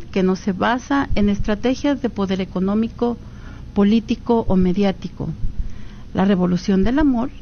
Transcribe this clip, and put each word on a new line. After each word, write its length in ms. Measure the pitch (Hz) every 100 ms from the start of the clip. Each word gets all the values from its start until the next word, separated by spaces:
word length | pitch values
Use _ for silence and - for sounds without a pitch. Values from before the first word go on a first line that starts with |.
| -
que 120 | 202
no 120 | 185 190
se 180 | 214
basa 560 | 185 208 247 - 277 - 208
en 140 | 208
estrategias 720 | 202 220 208 240 262 285 262
de 80 | 226
poder 320 | 202 190 190
económico, 760 | 185 180 190 214 226 - 240 233 - - - - -
político 720 | 202 202 226 220 233 - 226 220
o 80 | 190
mediático. 760 | 180 196 196 185 185 - 160 - - - - - - - -
La 120 | - 196
revolución 580 | 185 180 180 - 190
del 160 | 202 277
amor 300 | 294 233 269 -